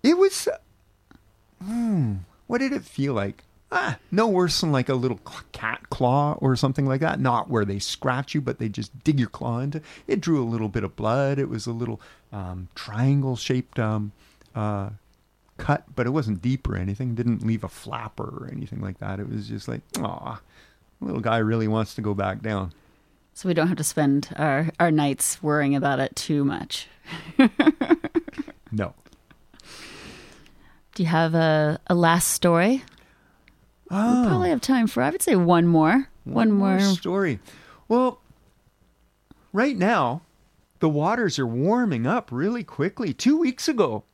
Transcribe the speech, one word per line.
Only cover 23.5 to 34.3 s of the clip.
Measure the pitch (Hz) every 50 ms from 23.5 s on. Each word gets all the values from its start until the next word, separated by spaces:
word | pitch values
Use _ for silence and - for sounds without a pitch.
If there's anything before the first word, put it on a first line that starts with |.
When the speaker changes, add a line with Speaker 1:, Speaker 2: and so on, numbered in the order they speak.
| 175
Speaker 2:
don't | 165 156 170
have | 185
to | 139 151
spend | - - - 151 139 139 143 143 - -
our, | - 147 156 139 139 160 160 - _
our | 170 170
nights | 156 151 147 143 139 - - - - -
worrying | - 151 147 151 147 139 139
about | 139 131 143 139 127
it | 135 - -
too | - - - 160 147 139
much. | 139 - - - - - - - - - _ _ - - - - - - -
<laughs> | 269 220 - - 277 311 - - - - 339 - - - _ 339 339 - - - 285 - - _ _ -
Speaker 1:
No. | 107 107 98 - - _ _ - - _ _ _ - _ _ _ _ _ - - - - - - - - - - - - - - - - - - - - - - - _ _ _ _
Speaker 2:
Do | -
you | 185 160
have | 165 160 165 160 160
a, | 165 160 160 156 156 151 151 156 - _ -
a | 175
last | 175 175 165 165 175 - -
story? | - - - 175 170 165 175 208 254 269 - - - - - _ _ _ _ _ _ _ _ - _ _ _ _ _ _ _ -
Speaker 1:
Oh. | 175 196 214 240 247 247
Speaker 2:
We | 247
probably | 214